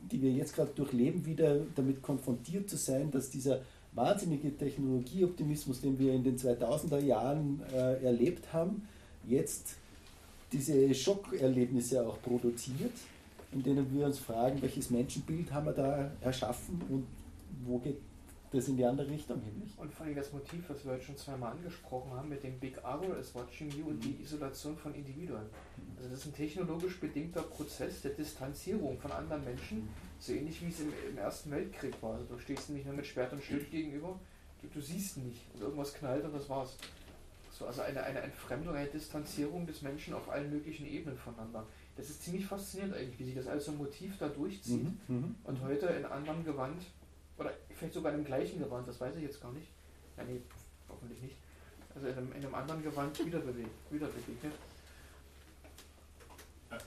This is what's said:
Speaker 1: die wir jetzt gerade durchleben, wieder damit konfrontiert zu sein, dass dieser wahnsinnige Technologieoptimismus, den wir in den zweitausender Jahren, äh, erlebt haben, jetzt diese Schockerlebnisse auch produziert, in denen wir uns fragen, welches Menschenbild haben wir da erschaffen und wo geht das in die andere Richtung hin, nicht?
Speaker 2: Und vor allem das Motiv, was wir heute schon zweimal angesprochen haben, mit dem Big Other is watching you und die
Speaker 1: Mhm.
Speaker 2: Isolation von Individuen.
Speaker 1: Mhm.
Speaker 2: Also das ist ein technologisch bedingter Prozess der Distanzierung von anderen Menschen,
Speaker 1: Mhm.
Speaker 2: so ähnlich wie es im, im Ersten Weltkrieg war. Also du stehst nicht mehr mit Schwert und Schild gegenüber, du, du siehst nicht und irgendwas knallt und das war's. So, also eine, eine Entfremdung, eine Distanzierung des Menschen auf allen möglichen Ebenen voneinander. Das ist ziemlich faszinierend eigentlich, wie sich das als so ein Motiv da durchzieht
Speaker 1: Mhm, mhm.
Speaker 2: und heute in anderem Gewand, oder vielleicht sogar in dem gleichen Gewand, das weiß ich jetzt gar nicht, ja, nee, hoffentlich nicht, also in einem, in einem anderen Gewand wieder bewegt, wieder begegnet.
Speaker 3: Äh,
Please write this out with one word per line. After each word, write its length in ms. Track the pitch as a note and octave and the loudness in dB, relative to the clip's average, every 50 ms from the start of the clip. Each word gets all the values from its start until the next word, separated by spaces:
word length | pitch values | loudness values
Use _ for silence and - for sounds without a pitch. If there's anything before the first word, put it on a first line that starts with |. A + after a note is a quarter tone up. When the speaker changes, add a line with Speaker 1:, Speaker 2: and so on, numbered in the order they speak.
| - | -6
Speaker 1:
die 180 | - - C#3 | -2 2 4
wir 120 | C3+ C3+ B2+ | 6 6 6
jetzt 220 | C3+ D#3 D3+ - | 6 4 2 2
gerade 180 | - D3+ C#3+ - | 2 2 2 2
durchleben, 500 | - C#3+ - - A#2+ A#2+ D3 D#3+ F3+ C#3+ | 0 0 4 6 6 6 6 6 4 2
wieder 360 | D3+ D#3+ D3+ E3 D3+ C#3+ C#3+ D#3 - - | 2 4 6 8 8 8 6 4 2 2
damit 280 | - C3 C3+ C3+ C3+ - | 4 4 4 4 4 2
konfrontiert 640 | - C#3+ B2+ - - B2 A#2 - - E3+ G3+ G3+ G3+ | 0 0 2 2 2 0 0 0 0 -2 -2 0 0
zu 80 | - | -2
sein, 340 | C#3+ - - C3+ C3 D3 D#3 | 0 2 2 4 4 4 4
dass 200 | - C#3 C3 - | 2 2 0 0
dieser 320 | - C#3 B2+ C#3 B2+ - - - - - - - - | 0 0 4 4 4 4 2 -4 -14 -18 -18 -6 2
wahnsinnige 640 | A2+ A#2+ D3+ G3+ G3 - F3 D#3 C#3 - C#3+ - | 4 6 6 6 6 4 2 2 4 2 2 0
Technologieoptimismus, 1300 | - D3 C#3 - - C#3 C3 C3 B2+ B2 - - F#3+ F#3 F3 F3+ - - D3 D3+ D3 - D3 B2+ A#2+ | 2 0 0 2 2 4 4 4 4 2 2 4 6 6 6 6 4 2 2 2 2 2 0 0 2
den 180 | - C#3 C3+ C3 | 2 2 4 6
wir 140 | C3+ C3+ C3 | 6 6 6
in 100 | C3 B2 | 6 6
den 140 | C3 B2 | 6 4
zweitausender 640 | - C3 B2+ A#2+ - - A2+ C3+ D3+ - E3+ C#3+ C#3+ | 4 4 4 4 4 4 2 2 2 2 4 4 6
Jahren, 640 | C#3 C#3 A#2+ G#2+ A#2 C3 C#3+ D#3 D3+ C#3+ C#3 D#3 - - C3 | 6 8 6 6 6 4 4 4 4 2 2 0 -2 0 2
äh, 320 | B2+ B2+ B2+ C3 B2+ C3 | 4 6 6 6 6 6
erlebt 480 | B2+ B2 A2+ A#2 D#3+ F3+ - - - - | 6 6 8 8 6 6 4 -2 -2 2
haben, 340 | E3 E3 F#3+ A3 - - - - - - - - - - | 2 2 2 2 -2 -4 -8 -12 -16 -18 -18 -16 -10 0
jetzt 500 | - A#2+ C#3+ - - - - - - - - - - - - - - - - - - - - - - - | 4 4 4 4 4 -2 -4 -6 -8 -8 -10 -12 -18 -18 -18 -18 -18 -18 -18 -18 -18 -18 -18 -6 -2 0
diese 420 | C#3+ C3+ D#3 D3+ C3+ C3+ C#3 C3 | 2 4 8 10 10 10 10 10
Schockerlebnisse 1120 | - - - G3 G3 - - - - C3+ C3 C3 B2 B2 A#2+ C3 B2 A#2 A2+ C3+ B2+ A#2 | 8 6 6 6 4 4 -2 2 6 6 8 8 8 6 6 6 4 4 6 6 6 6
auch 140 | A2+ A2 - | 4 2 0
produziert, 720 | - A#2+ A#2+ B2 A#2+ A#2+ A#2 A#2 - - B2+ C#3+ F#3+ A#3+ - - - - - - - - - - - - - | 2 4 4 6 6 4 4 2 0 -2 -2 0 0 0 -2 -4 -12 -14 -16 -18 -18 -18 -18 -16 -10 -4 -2
in 100 | C#3+ B2+ | 0 4
denen 280 | C#3 C#3 C#3 C#3 B2+ | 4 6 6 6 4
wir 140 | C3 C#3+ D3 | 4 4 4
uns 140 | D3 C#3 - | 4 2 2
fragen, 420 | - - A2+ A2+ A#2+ C3 C#3 C#3 | 0 -2 2 4 4 4 4 4
welches 300 | C3+ C3 B2 C#3+ C3+ - | 2 0 0 0 0 4
Menschenbild 600 | A#2+ A#2+ C3 C#3+ - D3 - - D#3+ E3 F3 - | 4 4 4 4 0 -2 -2 0 0 0 0 0
haben 140 | C3+ D3 D3+ | 0 0 2
wir 80 | D#3 - | 2 2
da 380 | D3 C#3 C3+ D3 C#3+ C#3 C#3 - - | 4 4 4 4 4 2 0 -2 -2
erschaffen 600 | - B2+ B2+ - - G#2+ B2 - - - F#3 E3+ - - | 0 0 2 2 2 0 0 -2 -4 -4 -2 -2 0 2
und 160 | C3+ C3+ C3 - - - - - - - - - - C#3 B2+ | 2 0 0 -2 -6 -12 -12 -12 -14 -14 -12 -10 -10 -6 -2
wo 140 | B2 B2 B2 | 0 0 2
geht 180 | A#2+ D3 C3+ - - - - - - - - - - - - | 2 0 -2 -4 -6 -12 -16 -16 -16 -16 -16 -18 -6 0 2
das 160 | C3+ A#2+ C3+ | 2 4 4
in 80 | C3+ | 4
die 80 | B2 B2+ | 6 6
andere 240 | A#2+ B2+ C#3 C#3+ C3+ | 6 6 4 2 0
Richtung 300 | D3 D3 - - B2 - A2 | -2 -2 -2 -4 -4 -4 -4
hin, 160 | G#2 G#2 G#2 | -4 -6 -6
nicht? 180 | - - - | -8 -8 -10
Speaker 2:
Und 160 | - - D3 - | -10 -10 -10 -10
vor 140 | - E3 | -8 -6
allem 80 | D#3 D3 | -4 -2
das 180 | C#3 C3+ - C#3+ | -2 -2 -4 -4
Motiv, 300 | C#3 C#3 - - E3+ F3 - | -6 -8 -8 -8 -8 -6 -6
was 160 | C#3+ C3+ - | -8 -6 -4
wir 80 | C3+ B2+ | -4 -4
heute 100 | B2+ B2+ | -4 -4
schon 140 | C#3+ C#3 | -6 -10
zweimal 360 | C3+ - - C3+ B2+ B2 A2+ A#2+ | -10 -8 -8 -6 -4 -4 -4 -4
angesprochen 600 | D#3+ F3 F3 E3+ - - - - B2+ B2+ C3+ B2+ | -6 -8 -8 -10 -10 -8 -6 -6 -4 -4 -4 -6
haben, 160 | B2+ C#3+ D3+ | -6 -4 -4
mit 160 | C#3+ C#3 C3+ | -4 -4 -4
dem 140 | C3 C3 B2+ | -6 -6 -4
Big 180 | D3+ C3+ - - - | -6 -6 -6 -6 -4
Other 340 | B2 C3 D3+ F3+ F#3+ E3+ C#3+ | -4 -2 -2 0 -2 -2 -2
is 160 | B2+ - - | -4 -6 -6
watching 340 | B2 B2 B2 - - D#3 D3 | -8 -8 -8 -8 -8 -6 -6
you 160 | C#3+ C#3+ D#3+ | -4 -4 -2
und 160 | D3+ - - A2+ | -2 -2 -2 -2
die 60 | B2 | -2
Speaker 1:
Mhm. 120 | C#3+ - - | -4 -4 -6
Speaker 2:
Isolation 540 | C#3+ D3+ D3+ D3 C3+ B2+ - - D3 D3+ | -6 -6 -4 -4 -4 -6 -6 -6 -6 -6
von 180 | D#3+ - D3+ C#3 | -6 -6 -8 -6
Individuen. 480 | C3+ C#3+ C3+ C3 D3 F3 E3+ C3 G#2+ G#2+ | -6 -8 -8 -8 -8 -6 -6 -6 -6 -6
Speaker 1:
Mhm. 540 | G#2+ - - - - - - - - - | -8 -10 -14 -16 -16 -14 -12 -12 -12 -10
Speaker 2:
Also 140 | - B2+ B2+ | -10 -8 -8
das 100 | B2+ C#3 | -8 -8
ist 60 | - | -8
ein 80 | D3+ C#3 | -8 -6
technologisch 680 | - D3 D#3 - F#3 F3+ D#3+ D#3+ E3+ F3 F#3 F#3 - | -4 -4 -2 -2 0 -2 0 0 0 -2 -2 -2 -2
bedingter 420 | - D3 - C#3+ D#3 E3+ - E3+ D#3 | -4 -4 -2 -2 -4 -4 -2 -4 -4
Prozess 600 | - - - D3 C#3+ - - C3 - - - - | -4 -4 -6 -6 -6 -4 -4 -4 -4 -4 -4 -4
der 100 | C#3 C#3 | -4 -2
Distanzierung 840 | - D3+ - - - C3 C#3 C#3+ - - F3+ G#3 - D#3 C3+ C3 B2+ | -2 -4 -6 -6 -6 -6 -6 -6 -6 -4 0 0 0 0 0 -2 -2
von 100 | - C#3+ | -4 -4
anderen 340 | - - - D#3+ D#3 D3 C#3 | -4 -4 -4 -2 -4 -4 -2
Menschen, 340 | B2+ B2 C3 - - G#3 A3 | -4 -4 -6 -6 -4 -4 -4
Speaker 1:
Mhm. 100 | A3 G#3+ - - - - - - | -4 -6 -8 -10 -10 -12 -12 -8
Speaker 2:
so 120 | - - B2 | -4 -2 -2
ähnlich 300 | C#3+ C#3+ D#3+ D#3+ - E3 | 0 0 -2 -4 -4 -4
wie 60 | E3+ | -4
es 120 | - - | -4 -2
im, 120 | D3 D3+ - - - - | -2 -4 -2 -4 -4 -6
im 80 | - - | -4 -2
Ersten 320 | G2 A2 - - - D3+ | -2 -2 -2 -4 -6 -2
Weltkrieg 500 | C#3 D3 - - - - - C3 B2 - | -2 -2 -2 -2 -4 -6 -6 -6 -4 -4
war. 140 | - A2+ A2 | -4 -4 -4
Also 100 | A#2 B2 A#2 A#2+ | -4 -6 -6 -8
du 40 | B2 | -8
stehst 320 | - - - C3 - - | -6 -6 -6 -6 -4 -6
nicht 140 | D3 C#3 C3+ | -6 -6 -4
mehr 80 | C#3 C#3 | -4 -4
mit 100 | C#3+ - | -4 -6
Schwert 280 | - - C3 B2 B2 C#3+ | -4 -2 0 0 0 -2
und 100 | C#3+ C#3 | -6 -4
Schild 260 | - C#3 C#3+ - - | -2 -2 -2 -2 -2
gegenüber, 480 | - D#3+ D#3 D3 C#3 D3 D#3 F3+ F#3 F#3 - - - - - - - - - | -4 -4 -4 -2 -4 -4 -4 -6 -6 -8 -10 -14 -18 -20 -20 -20 -18 -16 -14
du, 60 | - | -10
du 120 | - D3+ | -8 -8
siehst 380 | C#3+ C3+ E3+ F#3 G3 - - C#3+ | -6 -4 -2 -2 -2 -4 -4 -6
nicht 220 | B2+ B2 A#2+ - - - - | -6 -6 -6 -8 -12 -14 -10
und 80 | - G#2 | -6 -4
irgendwas 300 | C#3 D3+ D3 C#3 C#3 - | -4 -2 -2 -4 -4 -4
knallt 320 | - D3+ C3 B2+ D3 D3 | -4 -2 0 0 0 0
und 80 | D#3 D3 | 0 -2
das 160 | C#3+ C#3 - | -4 -4 -2
war's. 280 | C3 C3+ C3 C3 - - - - - - - - - - - - - - - - | -2 -2 -2 -4 -6 -12 -14 -14 -14 -14 -16 -16 -16 -16 -16 -18 -18 -18 -18 -16
So, 160 | - - - | -12 -8 -6
also 160 | - B2 C3+ - | -6 -4 -2 -2
eine, 220 | C#3+ C#3 C3+ - | -2 -2 -2 -2
eine 160 | - C3+ B2+ | -2 -2 -2
Entfremdung, 540 | - - C3+ - - - C3 C3+ D#3+ E3+ D#3+ | -4 -4 -6 -8 -6 -4 -4 -2 -2 -2 -2
eine 120 | C#3+ C#3+ C#3+ | -2 -2 -2
Distanzierung 800 | - D#3 D3+ - - D3+ D3 - - - D3 D3 E3+ F3+ E3+ | -4 -6 -6 -6 -6 -6 -6 -4 -2 0 0 0 0 -2 -4
des 160 | D#3+ D3+ - D3 | -4 -6 -6 -6
Menschen 320 | C#3 C#3 D3+ - - D#3+ | -4 -4 -4 -6 -6 -6
auf 160 | - - - | -6 -4 -2
allen 200 | - C#3+ D3 D3 | -2 -2 0 0
möglichen 360 | D3 D3 D3+ D#3+ D3+ C#3+ D3 | -2 -2 -2 -4 -6 -8 -6
Ebenen 320 | C#3+ C#3+ D3+ - D3+ B2+ B2 | -6 -6 -6 -4 -4 -6 -8
voneinander. 480 | - B2 A#2 A2+ A2+ A2+ A#2 A2+ A2 - - - - - - | -8 -10 -10 -8 -8 -8 -6 -8 -8 -10 -12 -16 -18 -16 -12
Das 140 | - C3+ - | -10 -10 -10
ist 120 | D3 - - | -10 -8 -6
ziemlich 240 | E3+ F3 F#3+ G3 | -4 -2 -2 -2
faszinierend 480 | - G3 G3+ G3+ - - F#3 G3+ G3 - | -2 -4 -6 -6 -6 -6 -4 -4 -2 -2
eigentlich, 240 | - C3 C3 B2 - | -4 -4 -6 -6 -6
wie 60 | C3 | -6
sich 100 | B2+ B2+ | -6 -4
das 140 | C3+ B2+ - | -4 -4 -2
als 160 | - D3 C#3+ | -2 -2 -2
so 80 | D#3 D3+ | -2 -4
ein 60 | D3 | -4
Motiv 380 | D3 C#3 - - F3+ G3 - - | -4 -4 -6 -6 -8 -8 -6 -2
da 100 | E3+ D3 | -4 -2
durchzieht 560 | C#3+ C#3 D3 G3+ G3 - - A#2+ B2 A#2 A#2+ | -2 -2 -2 -2 -4 -4 -2 0 2 2 2
Speaker 1:
Mhm, 140 | D#3+ F#3 - - - | 0 -2 -4 -4 -2
mhm. 260 | B2+ B2 C3 F3 A#3 - - | -2 0 0 -2 -4 -6 -6
Speaker 2:
und 200 | - C#3 B2+ B2+ | -6 -4 -2 0
heute 240 | C3+ C#3 G#3 G#3+ | 0 0 2 2
in 180 | F3 - - - | 2 2 2 0
anderem 400 | - - C#3 D3+ D#3 D#3 E3 E3 | -4 -4 -4 -4 -2 -4 -2 -2
Gewand, 360 | D#3+ C#3+ C3+ C3 C3+ D#3 F3 F3+ - - - - - - - - - - - | -2 -2 -2 -2 -2 -4 -6 -10 -12 -16 -18 -20 -20 -20 -20 -20 -14 -8 -6
oder 140 | D3+ - - - - - | -6 -6 -6 -8 -12 -16
vielleicht 240 | - - E3 D#3+ - | -12 -8 -6 -6 -4
sogar 200 | E3 D#3+ D3+ D3 | -2 0 0 0
in 80 | D3 | 0
dem 40 | D3 | 0
gleichen 340 | C#3 C3 C3+ D3 - - E3+ | 0 0 0 0 0 -2 -4
Gewand, 300 | D3 - B2 B2 B2 B2 | -4 -4 -4 -4 -6 -6
das 100 | A#2+ - | -6 -4
weiß 160 | B2 - - | -4 -4 -4
ich 60 | E3+ D3+ | -4 -6
jetzt 200 | C#3 C#3 - - | -6 -6 -8 -10
gar 100 | A#2+ B2 | -10 -10
nicht, 140 | D3+ D#3 - - - - - - - - - - | -10 -12 -14 -16 -20 -20 -20 -20 -20 -20 -16 -12
ja, 80 | - A#2 | -10 -8
nee, 160 | A#2+ B2+ B2 B2 - - - - - - - - - | -6 -6 -8 -8 -10 -16 -18 -18 -18 -20 -20 -18 -18
hoffentlich 320 | - - - A#2 A#2 A2+ | -16 -14 -12 -12 -12 -10
nicht, 160 | B2+ C3 - - - - - - - - - - - - - | -12 -12 -12 -14 -18 -20 -20 -20 -20 -20 -18 -18 -18 -16 -12
also 120 | C#3 C#3 | -8 -6
in 80 | B2+ B2+ | -4 -4
einem, 180 | C3 B2+ B2+ - | -4 -6 -6 -6
in 120 | C#3+ C#3+ | -6 -6
einem 80 | C3+ - | -6 -4
anderen 280 | - C3 D3 D#3+ D#3+ D3+ | -4 -4 -4 -4 -4 -2
Gewand 440 | D#3 D3 C#3+ C#3+ C#3+ - - E4 | -2 -2 -2 -2 -2 0 -2 -2
wieder 140 | E3 E3+ D#3+ | 0 0 -2
bewegt, 280 | - C3 B2 A#2+ A#2 A2 - - - - | -2 -2 -4 -4 -6 -8 -8 -12 -10 -6
wieder 160 | D3 D3+ D3+ | -4 -4 -2
begegnet. 480 | C3+ - A#2+ - - A#2 B2 - D3+ D3+ - - - - - - - - - - - - - - - - - - - - - - - - - - - - - - - - - - - - - - - - - - - | -4 -4 -6 -8 -8 -8 -8 -6 -8 -8 -8 -12 -16 -18 -18 -20 -20 -20 -18 -18 -18 -18 -18 -20 -20 -20 -20 -20 -20 -20 -20 -20 -20 -18 -18 -18 -20 -20 -20 -20 -20 -20 -20 -20 -18 -18 -18 -18 -18 -20 -20 -14 -10
Speaker 3:
Äh, 80 | - A2+ - | -10 -10 -10